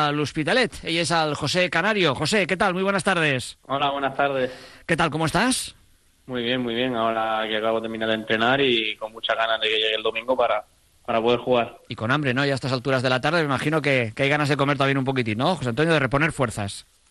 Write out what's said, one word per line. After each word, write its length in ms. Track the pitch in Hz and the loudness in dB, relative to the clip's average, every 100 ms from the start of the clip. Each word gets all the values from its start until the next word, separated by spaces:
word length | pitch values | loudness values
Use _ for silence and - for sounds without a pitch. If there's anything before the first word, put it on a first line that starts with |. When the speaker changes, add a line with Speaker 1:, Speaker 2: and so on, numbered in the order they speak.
| 147 147 | 2 0
Speaker 1:
l'Hospitalet. 640 | 147 160 151 240 208 - - | -2 -2 0 2 0 -4 -4
Ell 160 | 165 | -2
és 80 | 160 | 0
el 240 | 165 151 143 | 0 0 -2
José 320 | 147 180 180 | -2 0 0
Canario. 460 | 165 202 208 160 120 | 2 2 2 2 2
José, 320 | 151 214 170 | 0 0 2
¿qué 80 | 185 | 2
tal? 180 | 202 | 0
Muy 140 | 180 196 | 2 0
buenas 160 | 196 | 0
tardes. 540 | 196 175 151 131 - - - | 2 2 2 0 -4 -12 -4
Speaker 2:
Hola, 240 | 139 143 | -2 0
buenas 240 | 139 139 135 | 0 -2 0
tardes. 400 | 143 135 127 - - - - | 0 0 -2 -4 -18 -12 -4
Speaker 1:
¿Qué 80 | 165 | 0
tal? 160 | 165 | 0
¿Cómo 140 | 151 160 | 0 0
estás? 540 | 170 247 - - - _ _ _ _ - | 2 2 0 -6 -14 _ _ _ _ -8
Speaker 2:
Muy 140 | 123 | -4
bien, 180 | 117 127 | -2 -2
muy 140 | 120 117 | -2 -2
bien. 200 | 127 117 | -2 0
Ahora 480 | 113 113 110 110 110 | 0 0 0 -2 -2
que 80 | 107 | 0
acabo 200 | 110 113 | 0 0
de 40 | |
terminar 280 | 113 113 110 | -2 -4 -2
de 40 | |
entrenar 480 | 110 104 110 117 139 | -2 0 2 2 4
y 340 | 135 117 110 104 | 2 2 -2 -6
con 140 | 110 | -10
muchas 240 | 113 - 110 | -8 -4 -2
ganas 240 | 113 110 | 0 0
de 80 | 110 | 0
que 100 | 110 | 0
llegue 180 | 110 107 | 0 -2
el 80 | |
domingo 340 | 110 110 120 127 | -2 -4 -2 0
para, 260 | 117 107 - _ _ _ | 2 0 -6 _ _ _
para 160 | - 117 | -4 0
poder 200 | 117 120 | 2 0
jugar. 400 | 127 120 113 - - | 2 0 0 -8 -14
Speaker 1:
Y 80 | 120 | -6
con 160 | 113 | -2
hambre, 240 | 147 139 123 | 0 0 0
¿no? 100 | 143 | 0
Ya 60 | |
a 40 | 135 | 0
estas 160 | 131 | -2
alturas 300 | 131 135 131 | -2 0 0
de 80 | 127 | 2
la 100 | 127 | 0
tarde 200 | 143 170 | 2 0
me 60 | 147 | 0
imagino 360 | 127 151 156 | 0 0 0
que, 320 | 143 131 113 113 | 2 0 0 0
que 60 | |
hay 80 | 139 | 0
ganas 180 | 147 143 | 2 2
de 80 | 143 | 2
comer 220 | 139 143 | 2 2
también 220 | 135 139 | 0 0
un 60 | 131 | 0
poquitín, 340 | 131 113 107 | -2 -2 0
¿no, 160 | 151 175 | 0 0
José 140 | 127 | -2
Antonio? 220 | 113 165 | 0 2
De 80 | 156 | 2
reponer 320 | 131 139 160 | 2 2 0
fuerzas. 540 | 139 120 - 98 - - _ _ | 0 -4 -4 -8 -8 -18 _ _